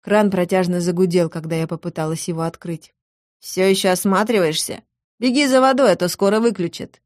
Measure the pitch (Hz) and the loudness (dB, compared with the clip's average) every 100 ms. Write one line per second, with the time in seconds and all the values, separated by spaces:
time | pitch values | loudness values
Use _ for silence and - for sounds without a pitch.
0 | - 208 208 185 175 190 180 175 175 170 | 0 2 2 0 0 0 0 -2 -2 0
1 | 185 175 160 165 160 165 160 165 175 165 | 2 2 0 -4 -6 -4 -4 -6 -8 -6
2 | 156 160 - 165 165 - 175 160 - _ | -6 -6 -6 -6 -6 -8 -12 -12 -14 _
3 | _ _ _ _ - - 190 190 196 180 | _ _ _ _ -10 0 2 2 2 0
4 | 202 190 220 220 165 160 - 104 _ _ | 2 2 2 2 0 -2 -6 -10 _ _
5 | _ _ 247 254 285 262 262 262 247 175 | _ _ -2 0 2 4 4 4 4 2
6 | 175 - 196 214 233 196 170 - - _ | -2 0 2 2 0 0 -6 -6 -14 _